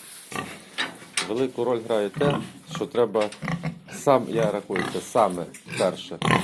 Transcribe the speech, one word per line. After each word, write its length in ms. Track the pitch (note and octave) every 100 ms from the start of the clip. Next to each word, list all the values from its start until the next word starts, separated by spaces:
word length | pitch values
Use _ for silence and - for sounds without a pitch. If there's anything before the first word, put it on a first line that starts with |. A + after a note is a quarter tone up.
| - - - - - - - - - - - - -
Велику 340 | A#2 C3 A#2+
роль 160 | A#2+ A#2 A2+
грає 220 | A2 G2+
те, 280 | C#3 C#3+ - - - - -
що 100 | G#2
треба 440 | A#2 A2+ G#2+ G#2 - - - - - - -
сам, 220 | D3 C3 G#2+
я 220 | A2+ G#2+
рахую, 320 | G2+ - F#2 -
це 80 | F#2
саме 440 | - B2 G2+ F2 E2 - - -
перше. 400 | F#2+ - - E2 - -